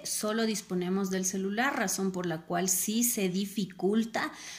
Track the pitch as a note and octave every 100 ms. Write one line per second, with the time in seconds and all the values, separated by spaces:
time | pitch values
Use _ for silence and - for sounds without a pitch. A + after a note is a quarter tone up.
0 | - - G#3+ A3+ A3+ G#3 - F3+ F3+ F#3+
1 | F#3+ F#3+ F#3 F#3+ F#3+ G3+ C4+ C#4+ G3 -
2 | F#3+ F#3 F3 D#3+ - F3 F#3 - - A3
3 | A#3+ - F#3+ F3+ G3+ - F#3 - F#3 A3
4 | A3+ - D4+ - -